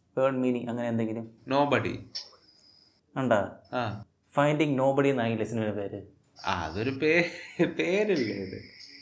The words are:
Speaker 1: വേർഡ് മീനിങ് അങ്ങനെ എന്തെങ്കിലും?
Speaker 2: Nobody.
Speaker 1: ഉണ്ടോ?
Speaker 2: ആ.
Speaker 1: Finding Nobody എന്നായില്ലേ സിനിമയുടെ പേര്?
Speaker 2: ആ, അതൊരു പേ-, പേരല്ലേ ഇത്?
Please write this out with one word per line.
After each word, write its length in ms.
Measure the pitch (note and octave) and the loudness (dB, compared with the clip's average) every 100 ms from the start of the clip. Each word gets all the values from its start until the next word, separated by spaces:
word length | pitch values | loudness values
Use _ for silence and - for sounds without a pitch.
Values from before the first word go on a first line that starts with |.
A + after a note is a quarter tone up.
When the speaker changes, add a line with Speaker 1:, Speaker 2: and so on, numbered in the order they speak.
| _ C3+ | _ 0
Speaker 1:
വേർഡ് 180 | C3+ | 2
മീനിങ് 340 | B2+ B2+ B2 A#2+ | 2 0 0 -2
അങ്ങനെ 200 | A#2+ A#2+ | -4 -2
എന്തെങ്കിലും? 500 | A2+ A2+ A2+ A2+ - C3 | 0 0 -4 -10 -12 0
Speaker 2:
Nobody. 500 | C#3 C#3+ A#2+ F#2+ - - - - - _ _ _ _ _ _ _ C#3 | 2 4 2 0 -6 -10 -14 -14 -20 _ _ _ _ _ _ _ -2
Speaker 1:
ഉണ്ടോ? 320 | B2+ G#2+ F#2 - - B2+ | 2 2 2 -6 -8 -4
Speaker 2:
ആ. 280 | A2+ G2+ - _ - - | -4 -6 -12 _ -6 0
Speaker 1:
Finding 400 | D3 D3+ D3+ C3 | 2 2 2 2
Nobody 280 | C3+ C3+ C#3 | 2 4 4
എന്നായില്ലേ 400 | B2+ A2+ A2 G#2+ | 2 0 0 -2
സിനിമയുടെ 280 | A#2 G#2+ | -2 -2
പേര്? 280 | G#2 G2 G2+ F2+ - _ - - | -4 -6 -8 -14 -20 _ -8 -4
Speaker 2:
ആ, 180 | F#2 | -2
അതൊരു 260 | D#2 F#2 A#2+ | -2 -4 -4
പേ-, 760 | C3+ D#3 E3+ E3+ - - - | 0 2 2 2 -4 -6 -2
പേരല്ലേ 720 | D#3 - D#3+ G3 G#3+ E3 A2 G2+ | 0 0 0 0 2 0 0 -4
ഇത്? 200 | F#2+ - - - - - | -8 -10 -14 -20 -20 -20